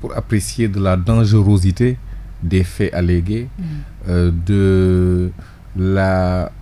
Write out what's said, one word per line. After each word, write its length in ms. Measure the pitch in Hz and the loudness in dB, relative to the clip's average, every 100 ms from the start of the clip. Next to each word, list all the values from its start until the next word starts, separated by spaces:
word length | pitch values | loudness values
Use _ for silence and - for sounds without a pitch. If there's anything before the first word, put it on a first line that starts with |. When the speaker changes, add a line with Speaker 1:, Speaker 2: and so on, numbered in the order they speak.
Speaker 1:
pour 140 | - - | -8 -8
apprécier 520 | - 107 - - 113 | -2 -2 -2 -4 -2
de 120 | 98 | 0
la 160 | 98 92 | 0 0
dangerosité 1000 | 90 113 110 107 101 101 90 85 123 127 - - - - | 2 2 4 4 4 4 2 2 0 -2 -10 -14 -14 -8
des 200 | 85 92 | -2 0
faits 300 | 90 - 98 | 0 -2 -4
allégués, 540 | - 87 90 85 107 127 - | 0 0 2 0 -4 -6 -10
Speaker 2:
Mm. 60 | 170 151 147 - 92 | -10 -10 -12 -14 -2
Speaker 1:
euh, 220 | 87 87 85 85 | 2 2 0 0
de 880 | 101 98 95 92 92 90 90 90 - - - - 95 | 2 4 4 4 4 2 2 -2 -6 -18 -20 -12 -4
la 760 | 92 98 95 92 90 90 85 - | 0 2 2 2 0 0 -4 -8